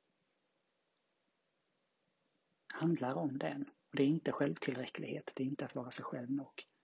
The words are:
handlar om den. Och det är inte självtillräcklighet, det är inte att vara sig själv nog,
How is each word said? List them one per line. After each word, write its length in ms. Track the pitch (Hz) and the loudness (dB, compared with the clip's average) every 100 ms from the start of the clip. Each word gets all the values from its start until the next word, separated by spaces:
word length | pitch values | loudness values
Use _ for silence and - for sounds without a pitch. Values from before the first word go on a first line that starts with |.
| _ _ _ _ _ _ _ _ _ _ _ _ _ _ _ _ _ _ _ _ _ _ _ _ _ _ - | _ _ _ _ _ _ _ _ _ _ _ _ _ _ _ _ _ _ _ _ _ _ _ _ _ _ -10
handlar 400 | - 165 160 127 | 0 4 4 2
om 240 | 151 151 131 | 0 0 0
den. 320 | 156 143 139 - _ | -2 -4 -8 -12 _
Och 60 | 143 | 4
det 80 | |
är 40 | 139 | 6
inte 240 | 160 - | 6 2
självtillräcklighet, 1000 | - 143 165 - 127 113 - - 147 - - | 2 2 2 -2 -2 -4 -6 -6 -6 -6 -2
det 80 | |
är 40 | 135 | -2
inte 180 | 143 131 | -2 -4
att 100 | 127 | -4
vara 160 | 120 | -6
sig 140 | - - | -6 -6
själv 260 | 135 123 | -6 -2
nog, 320 | 139 135 - - _ | -2 -2 -10 -14 _